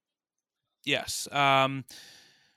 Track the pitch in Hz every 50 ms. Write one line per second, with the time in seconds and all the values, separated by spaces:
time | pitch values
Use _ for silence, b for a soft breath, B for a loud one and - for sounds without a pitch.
0 | _ _ _ _ _ _ _ _ _ _ _ _ _ _ _ _ - 139 139 -
1 | - - - - - - - 143 143 139 135 135 135 135 135 135 123 b b b
2 | b b b b b b b b b b b